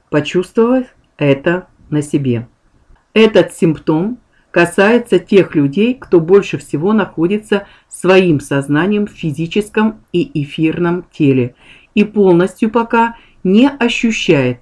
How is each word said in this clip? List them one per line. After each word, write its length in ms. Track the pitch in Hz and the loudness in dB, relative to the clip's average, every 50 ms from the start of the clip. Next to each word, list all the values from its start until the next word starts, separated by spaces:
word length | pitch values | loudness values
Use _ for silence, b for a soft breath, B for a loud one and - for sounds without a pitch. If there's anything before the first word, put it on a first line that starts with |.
| _ - | _ -6
почувствовав 760 | - 151 147 - - 180 180 - - 240 226 240 254 262 254 - _ _ _ _ _ - | -4 -4 -4 -2 -4 -4 -4 -4 -2 0 0 2 0 -2 -2 -6 _ _ _ _ _ -4
это 480 | 147 143 139 139 - 175 175 185 185 _ _ _ _ - | -2 0 0 0 0 -2 -2 -4 -4 _ _ _ _ -6
на 100 | 151 147 | -6 -6
себе. 460 | 143 - - 147 139 131 120 113 117 - _ _ _ _ _ _ _ _ - _ _ _ - | -4 -4 -4 -4 -2 -2 -4 -4 -6 -10 _ _ _ _ _ _ _ _ -20 _ _ _ 0
Этот 400 | 214 220 214 214 190 170 - - | 2 2 4 4 4 2 2 0
симптом 640 | - 196 165 151 - - - 156 156 180 226 247 - _ _ _ _ _ _ | -2 0 0 -2 -2 -2 -2 -2 -2 -2 -4 -6 -10 _ _ _ _ _ _
касается 680 | - 180 170 170 - - 196 208 240 240 233 - 196 175 | -2 0 0 0 0 0 2 2 2 0 0 0 -2 -2
тех 340 | 175 - 208 190 165 - - | 0 2 2 2 2 2 0
людей, 400 | 156 143 139 139 202 214 240 247 | -2 -2 0 0 0 0 0 -2
кто 260 | - - - 185 170 | -4 -4 0 0 0
больше 380 | 160 160 190 202 185 - - 147 | 2 4 2 2 2 0 -6 -10
всего 340 | - - - 143 160 202 | -10 -8 -8 -4 -2 0
находится 760 | 220 214 180 - - 156 165 175 208 214 - - 214 196 202 B B B B B | 0 0 -2 -2 -4 -4 -2 -2 -2 -4 -4 -2 -4 -4 -4 B B B B B
своим 520 | - - - 175 190 190 190 175 156 135 | -14 -6 0 2 4 4 4 2 0 -2
сознанием 680 | - - 143 139 139 143 147 151 175 196 208 208 208 | -2 -4 -4 -4 -2 -2 -2 0 0 0 0 -2 -2
в 60 | 208 | -4
физическом 920 | - - - 160 139 156 165 165 - 208 208 - - 220 220 220 214 - _ _ | -8 -8 -8 -8 -6 -6 -6 -4 -4 -4 -4 -4 -2 -2 -2 -2 -2 -6 _ _
и 300 | - 175 160 - - 160 | -4 -4 -4 -4 -4 -6
эфирном 640 | 143 143 - - 156 156 156 170 175 170 175 180 180 _ | -6 -6 -4 -2 -2 -2 -2 -2 -2 -2 -2 -4 -6 _
теле 420 | _ - 160 139 131 127 120 131 - b b b b b b b b | _ -2 0 2 2 2 0 -4 -6 b b b b b b b b
и 100 | 220 208 | 0 0
полностью 680 | 214 - 214 202 190 175 170 180 190 - - 233 220 | 0 2 2 4 4 4 4 2 0 -2 -2 -4 -2
пока 440 | - 240 226 233 - 233 233 233 226 B B B B B B | 0 -2 -2 0 0 0 0 0 -2 B B B B B B
не 260 | 185 190 214 262 285 | 0 2 4 2 2
ощущает 920 | 277 - 240 240 233 - - 226 220 - - - 165 139 127 123 123 - | 0 -2 -4 -4 -2 -2 -4 -4 -4 -2 0 0 0 2 0 -2 -4 -6